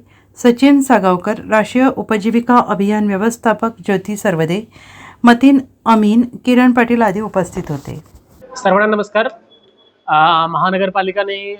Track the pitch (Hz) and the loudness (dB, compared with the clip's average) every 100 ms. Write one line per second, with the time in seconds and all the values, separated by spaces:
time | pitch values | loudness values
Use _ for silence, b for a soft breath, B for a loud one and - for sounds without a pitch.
0 | b b b - 247 240 269 285 269 233 | b b b -2 0 4 4 4 2 2
1 | 190 180 208 233 180 214 214 254 262 - | 2 0 -2 -8 -2 -2 0 0 0 0
2 | 202 220 196 233 233 247 - 190 202 214 | -4 -4 -2 -2 2 2 2 -2 -2 -2
3 | 208 190 220 233 233 214 226 226 175 190 | -2 -2 -2 -2 -2 -2 -4 -6 -4 -4
4 | 190 208 214 165 160 175 220 B B B | -4 -6 -4 -2 -2 -4 -8 B B B
5 | B B 240 240 269 269 269 _ - 226 | B B 2 4 4 4 0 _ 0 2
6 | 208 220 240 - - 247 254 247 247 240 | 2 2 0 -4 0 2 4 2 2 2
7 | 220 185 214 - - - 170 143 - - | 0 -2 -4 -4 -4 -6 -10 -10 -10 -16
8 | - _ _ _ - - 196 185 214 208 | -18 _ _ _ -20 -6 0 0 0 -2
9 | 208 214 226 - _ _ _ _ _ _ | -4 -4 -4 -6 _ _ _ _ _ _
10 | - 156 160 165 165 165 175 185 190 190 | -2 2 2 2 0 -2 -2 -2 -2 -2
11 | 190 190 196 196 202 202 | -4 -4 -6 -8 -12 -14